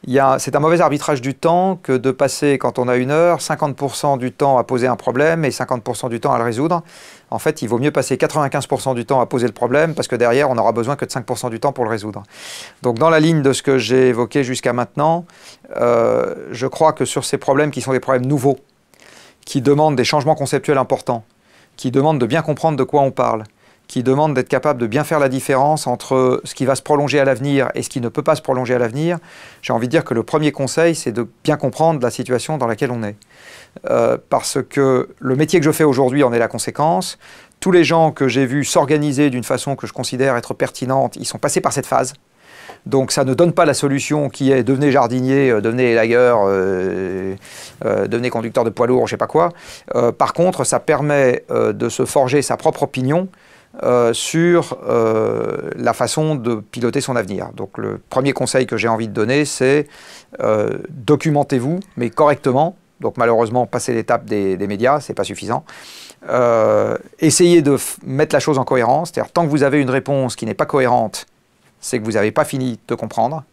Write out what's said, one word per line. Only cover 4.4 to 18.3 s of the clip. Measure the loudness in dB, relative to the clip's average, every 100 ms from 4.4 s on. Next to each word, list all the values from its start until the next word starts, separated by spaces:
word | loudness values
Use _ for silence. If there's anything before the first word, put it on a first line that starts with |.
| 2 2
à |
poser | 2 0 0
un | -2
problème | -2 2 2 2
et | 0
cinquante | -2 -4 -4
pour | -4 -6
cent | -6
du | -4
temps | 0
à | 0
le |
résoudre. | 0 0 0 -2 -4 -20 -20 -20 _
En | -4
fait, | -2 -2
il | -2
vaut | 0
mieux | 0
passer | 0 -2 0
quatre-vingt-quinze | 0 0 -2 -2 -4
pour | -4
cent | -2
du | -4 0
temps | 0
à | 0
poser | 0 -2
le |
problème | -2 0 2 0
parce | -2 -4
que | 0
derrière, | 2 2 2
on | 2
n'aura | 2
besoin | 0 -2 -4
que | -6
de |
cinq | -8
pour | -6 -6
cent | -6
du | -4
temps | -4
pour | -2
le | -4
résoudre. | -4 -6 -12 -16 -20 -18 -16 -18 -6
Donc, | -4 2
dans | 4
la | 4
ligne | 4 4
de | 2
ce | 0
que | 0 0
j'ai | 2 4 4
évoqué | 2 0 -2
jusqu'à | -2 -2 -2
maintenant, | -2 -4 -2 0 0 -4 -20 -20 -20 -12 -2
euh, | 2 2 2 2 -2 -6 -12
je | -6 -6
crois | 2 2
que | 2 -2
sur | -4
ces | -4 -4
problèmes | 0 2 2
qui | -2
sont | -2
des | -2
problèmes | 0 0
nouveaux, | 0